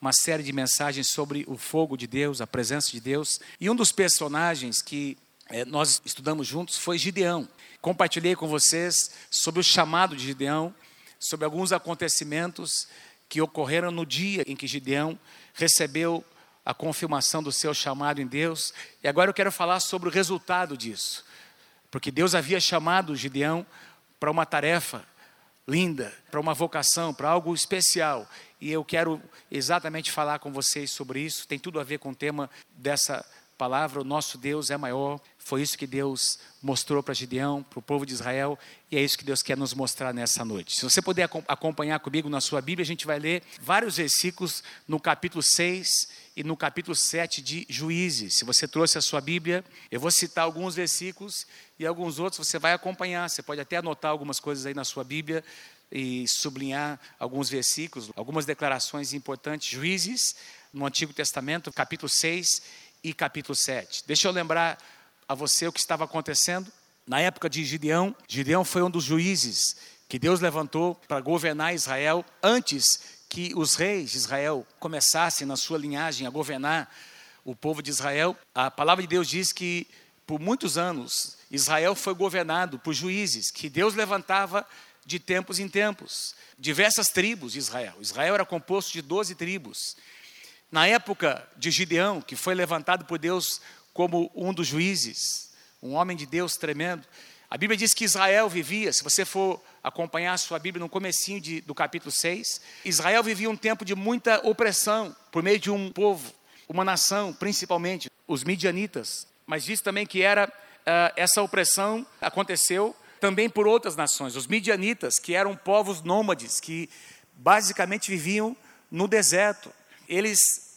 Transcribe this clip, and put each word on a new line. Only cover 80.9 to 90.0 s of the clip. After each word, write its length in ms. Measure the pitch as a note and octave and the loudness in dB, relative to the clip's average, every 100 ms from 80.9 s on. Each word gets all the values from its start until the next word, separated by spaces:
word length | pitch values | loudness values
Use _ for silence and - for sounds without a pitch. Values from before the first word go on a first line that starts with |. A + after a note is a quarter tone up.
| D3+ A#2+ - - - - | -2 -4 -4 -4 -8 -8
Israel 440 | C#3 C3+ D#3 E3+ | 0 2 4 2
foi 200 | F#3+ G3 | 2 -2
governado 640 | F3+ F#3+ F3+ E3 E3 F3+ C3 | 0 0 0 0 0 -2 -4
por 160 | - | -4
juízes 560 | C#3 F3+ G3 G3 A2+ - | -2 -2 -2 -2 -2 -4
que 180 | - D#3 | -6 -4
Deus 260 | C#3 G#3+ | 2 2
levantava 720 | G#3 G#3 G3 - F#3+ G3 G3 - - - _ | 2 0 -2 0 0 2 -2 -4 -12 -20 _
de 140 | D3 E3 | -8 -6
tempos 400 | - F3+ F#3 F#3 | -2 -2 -2 -6
em 100 | G3 | -2
tempos. 640 | G3 G#3 G3+ - - - - - - | 0 0 0 -8 -10 -10 -12 -20 -8
Diversas 500 | C#3 D3 G#3 A3 G3+ | -2 4 4 4 2
tribos 440 | F#3 G3+ F#3+ B2 | 2 2 0 -8
de 60 | B2+ | -6
Israel. 380 | B2+ B2 A2 F#2 | -6 -6 -8 -8
Israel 340 | G2+ - D#3+ | -8 0 2
era 120 | G3+ F#3 | 2 0
composto 460 | E3+ - F#3+ F#3 | -4 -2 -2 -2
de 80 | E3+ | -6
doze 320 | C#3+ F#3 F#3+ | -2 -2 -2
tribos. 600 | F3+ F#3 F#3+ B2 - - - | -6 -6 -6 -8 -10 -10 -10